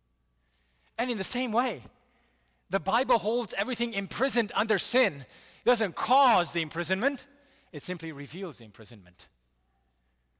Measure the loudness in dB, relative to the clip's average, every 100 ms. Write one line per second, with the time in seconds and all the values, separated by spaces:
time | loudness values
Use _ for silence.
0 | _ _ _ _ _ _ _ _ _ -6
1 | -4 -2 -2 -2 0 0 0 -4 -12 _
2 | _ _ _ _ _ _ -6 -4 2 2
3 | 4 2 2 -2 -2 -4 -4 -2 -2 -4
4 | -4 -2 2 2 0 0 2 2 2 4
5 | 2 0 -12 -20 -20 -2 2 2 2 -2
6 | 4 6 6 6 2 -2 -4 -4 -2 0
7 | -2 -4 -10 _ _ _ _ -8 -6 -6
8 | -8 -10 -10 -8 -8 -10 -16 -16 -16 -16
9 | -18 -20 -20 _ _ _ _ _ _ _
10 | _ _ _